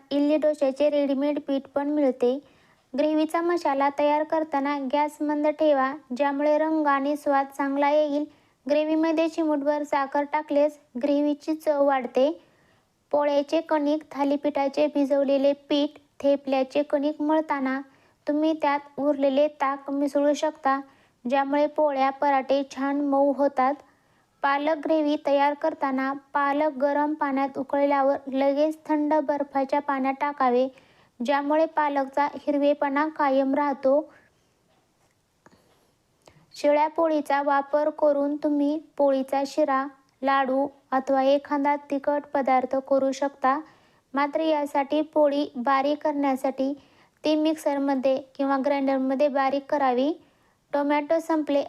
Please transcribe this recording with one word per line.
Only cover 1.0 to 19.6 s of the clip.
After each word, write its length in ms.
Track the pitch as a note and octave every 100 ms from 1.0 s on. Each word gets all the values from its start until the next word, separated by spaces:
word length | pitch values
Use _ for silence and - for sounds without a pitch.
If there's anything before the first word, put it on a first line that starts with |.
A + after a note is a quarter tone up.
| C#4 C4+ D4 D4
पीठ 280 | C#4+ C#4 -
पण 160 | C#4 C#4+
मिळते. 440 | D4+ C#4 B3 B3 C#4 - _ _ _ _
ग्रेव्हीचा 460 | B3+ D4+ D#4 D#4 F4
मसाला 480 | E4+ F4 D#4 C#4 C#4 C#4+
तयार 260 | D4 D4+
करताना 540 | D4+ D#4+ D#4 C#4 C#4 C#4+ C4
गॅस 300 | D4 D4+ D4+
मंद 240 | D4+ D4 D4+
ठेवा, 440 | D4+ D#4 C#4 C4 D4+ - B3
ज्यामुळे 420 | C#4+ C#4 D4+ D4+
रंग 280 | D#4 D#4 D4
आणि 300 | C#4 C#4 D4
स्वाद 300 | D4 C#4 C4+
चांगला 420 | - C#4 C#4 C#4+
येईल. 340 | D4+ D4+ C#4+ D4 _ _ _ B3+
ग्रेव्हीमध्ये 640 | D4 D#4 D#4 D#4+ D#4+ E4
चिमूटभर 540 | E4 D#4+ D4 C#4+ D4
साखर 400 | D4 C#4+ C#4 C#4+ C#4+
टाकल्यास 460 | D4+ D4+ C#4+ D4+ D4+ _ A#3+
ग्रेव्हीची 520 | C#4+ C#4+ D4 D4 - D#4
चव 300 | D#4 C#4+ C#4+
वाढते. 440 | C4+ A#3+ A#3+ C#4 E4+ _ _ _ _ _ _ -
पोळ्याचे 480 | D4 D4 C#4+ C#4+ D#4+
कणिक, 420 | D#4+ D4+ C#4+ D#4 -
थालीपीठाचे 760 | C4 C#4 C#4+ D4 C#4 C#4 C#4+ D4+
भिजवलेले 680 | D4 C4+ C#4 C4+ C#4 C#4 C#4+ -
पीठ, 220 | D4 D4 - _ -
थेपल्याचे 640 | C#4 C#4+ C#4 C4+ C4 C#4+
कणिक 400 | D4 D4 D4 D4+
मळताना 580 | D4 D#4 D#4 C#4+ C4 C4+ C#4+ _ _ _ -
तुम्ही 260 | D4 D#4 D#4
त्यात 380 | C#4+ C#4+ - -
उरलेले 460 | C#4+ C#4 C#4 C4+ D4+
ताक 380 | D4+